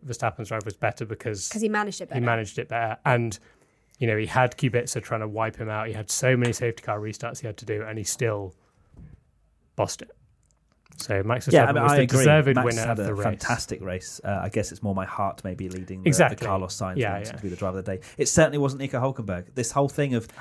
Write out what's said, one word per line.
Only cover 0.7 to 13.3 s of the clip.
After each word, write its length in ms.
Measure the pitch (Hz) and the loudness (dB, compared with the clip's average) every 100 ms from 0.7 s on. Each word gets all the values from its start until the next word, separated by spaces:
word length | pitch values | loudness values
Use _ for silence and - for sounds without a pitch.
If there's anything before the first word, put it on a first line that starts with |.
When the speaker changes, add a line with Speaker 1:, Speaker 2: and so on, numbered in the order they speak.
| - | -4
Speaker 1:
better 280 | 110 - | -4 -2
because 440 | 110 110 117 101 - | -10 -6 -6 -6 -6
Speaker 2:
'Cause 120 | 214 | -2
he 60 | 214 | 0
managed 300 | 214 208 - | 0 -2 -8
it 40 | |
Speaker 1:
he 80 | 185 | -6
Speaker 2:
better. 100 | 131 | 0
Speaker 1:
managed 340 | 120 113 107 - | 2 0 -2 -8
it 100 | - | -4
better. 280 | 117 113 113 | -2 -2 0
And, 340 | 147 123 117 - - _ _ _ _ _ | 2 2 2 -4 -14 _ _ _ _ _
you 100 | 117 | 0
know, 80 | 107 | 0
he 80 | |
had 300 | 107 131 123 - | 2 2 2 2
Kubica 440 | 131 120 - 123 | 0 0 -2 -8
trying 160 | - 113 | -6 -6
to 60 | 110 | -4
wipe 300 | 107 113 - | -2 -4 -4
him 120 | 110 | -6
out. 180 | 107 110 | -6 -6
He 60 | |
had 160 | 107 107 | -8 -6
so 280 | - 131 127 | 2 4 4
many 160 | 120 | 2
safety 280 | 110 120 113 | 0 -2 -4
car 160 | - 107 | -6 -4
restarts 400 | 107 107 117 123 | -6 -8 -10 -8
he 60 | 117 | -10
had 100 | 104 | -10
to 80 | |
do, 180 | 113 107 | -6 -6
and 140 | 110 110 | -6 -6
he 60 | |
still 480 | 101 - 117 104 95 - _ _ _ - - - _ _ _ _ _ | -6 0 0 0 -6 -14 _ _ _ -20 -20 -20 _ _ _ _ _
bossed 260 | - 98 - | -4 -2 -4
it. 100 | - - _ _ _ _ _ _ _ - | -14 -20 _ _ _ _ _ _ _ -14
So 260 | - 98 | -4 -2
Max 240 | 101 123 135 | 0 -2 6
Verstappen 40 | |
Speaker 3:
Yeah, 100 | 156 | 6
I 60 | 127 | 8
mean, 120 | 147 | 6
Speaker 1:
was 80 | 143 | 6
Speaker 3:
I 40 | 143 | 6
Speaker 1:
the 40 | |
Speaker 3:
agree. 140 | 127 127 | 6 6
Speaker 1:
deserved 360 | 147 156 139 | 8 8 6
Speaker 3:
Max 100 | 127 | 4
Speaker 1:
winner 160 | 123 113 113 | 4 2 0
Speaker 3:
had 120 | 107 | 0
Speaker 1:
of 60 | |
Speaker 3:
a 20 | 101 | 0
Speaker 1:
the 60 | |
race. 80 | 101 | 0
Speaker 3:
fantastic 580 | 104 | -2